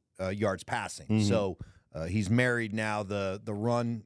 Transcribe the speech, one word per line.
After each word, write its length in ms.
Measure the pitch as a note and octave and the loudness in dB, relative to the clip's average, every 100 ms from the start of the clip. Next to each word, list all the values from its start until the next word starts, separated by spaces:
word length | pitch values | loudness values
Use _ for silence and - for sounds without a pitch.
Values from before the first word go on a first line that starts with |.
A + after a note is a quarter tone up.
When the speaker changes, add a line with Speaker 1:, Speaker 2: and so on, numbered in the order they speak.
| _ - | _ -6
Speaker 1:
uh, 120 | F#2+ | -4
yards 340 | G2+ G#2 F#2+ | 0 0 0
passing. 420 | - A#2+ F#2+ - D2 | -2 -4 -4 -8 0
Speaker 2:
Mm-hmm. 220 | A2 G#2 | 4 6
Speaker 1:
So, 300 | G#2 G2 F2+ - - _ | 4 2 -4 -12 -20 _
uh, 120 | D#2 E2 | -8 -2
he's 240 | G#2 F#2 | 0 2
married 440 | A#2+ B2+ A#2+ A2 | 4 4 2 -2
now 280 | A2 A2 G#2+ | -2 -2 -2
the, 380 | G2 G#2 G2 G2 | -2 -2 -2 -4
the 80 | A2 | -6
run, 500 | G#2 A2+ A#2+ A#2 A2+ | -2 0 2 0 -4